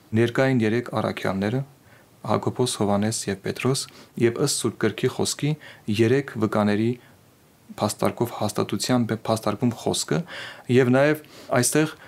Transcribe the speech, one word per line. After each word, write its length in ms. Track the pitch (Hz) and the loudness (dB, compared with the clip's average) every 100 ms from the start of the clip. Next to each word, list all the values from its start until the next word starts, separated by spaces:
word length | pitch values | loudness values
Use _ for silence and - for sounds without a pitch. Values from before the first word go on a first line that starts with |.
| _ | _
ներկային 480 | 110 117 117 135 131 | 2 2 2 2 4
երեք 300 | 110 117 120 | 2 0 -2
առաքյալները՝ 720 | 110 110 101 - 95 101 131 135 - _ - _ _ | -2 -2 -2 -4 -2 0 -2 -4 -14 _ -20 _ _
Հակոբոս, 520 | - 110 117 117 123 | -2 0 0 -2 -2
Հովհաննես 440 | - 101 101 107 110 | 0 0 2 0 -2
և 180 | - 95 | -4 -6
Պետրոս, 400 | 104 - 123 139 - - - | -6 -2 -2 -2 -4 -14 -14
և 240 | - 117 117 | 0 0 2
ըստ 180 | 143 - | 0 0
Սուրբ 220 | 113 - | -4 0
Գրքի 320 | 110 - 127 | -2 0 -2
խոսքի, 400 | - 98 - 147 151 - - - | -2 -4 -2 -2 -4 -8 -10 -2
երեք 400 | 104 113 135 139 113 | 2 4 4 0 -2
վկաների 560 | 107 110 104 104 113 127 - - _ _ _ _ - | 0 2 2 2 0 -2 -10 -20 _ _ _ _ -18
փաստարկով 640 | - 104 - 107 - 117 | -4 -4 0 -2 0 -4
հաստատության 720 | - 107 - 98 107 - 127 | -4 -4 -2 -4 -4 0 0
է 120 | 113 110 | 0 -2
փաստարկվում 560 | - 110 107 101 123 | -2 -2 -2 -2 -2
խոսքը, 460 | - - - - 156 - - - - - | -2 -2 -4 -2 -2 -4 -12 -14 -12 0
և 240 | 123 123 | 4 4
նաև 320 | 131 147 151 - - - | 4 4 0 -6 -20 -2
այստեղ 440 | 123 120 151 156 - | 0 2 2 0 -4